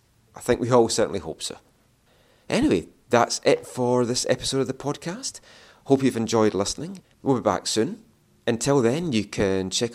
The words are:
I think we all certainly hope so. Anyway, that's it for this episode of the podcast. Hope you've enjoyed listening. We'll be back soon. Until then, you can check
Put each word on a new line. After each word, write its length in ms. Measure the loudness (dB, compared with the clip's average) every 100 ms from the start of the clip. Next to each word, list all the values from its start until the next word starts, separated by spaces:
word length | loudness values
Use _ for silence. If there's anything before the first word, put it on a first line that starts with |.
| _ _ _ -6
I 40 |
think 200 | -2 0
we 100 | 4
all 180 | 4 4
certainly 300 | 2 -2 -4
hope 240 | -8 -10
so. 140 | -12 -14 _ _ _ _ _ _ _ _ -4
Anyway, 380 | 0 2 2 -2 _ 0
that's 300 | 2 2 0
it 220 | 2 2 0
for 380 | -4 0 2 0
this 180 | 0 -2
episode 300 | -2 -2 -2
of 80 | -2
the 60 |
podcast. 680 | -4 -8 -8 -8 -10 -10 -14 -20 -20 -20 _ 2
Hope 180 | 2
you've 120 | 2 0
enjoyed 380 | 0 2 2
listening. 460 | 0 -4 -6 -10 -14 -20 _
We'll 140 | -2
be 80 | 0
back 240 | 0 -2 -2
soon. 340 | -2 -2 -4 -16 _ _ _ -4
Until 340 | -2 2 2
then, 320 | 2 0 -2
you 120 | -2
can 460 | -2 0 0 0 -2
check 200 | -2 -4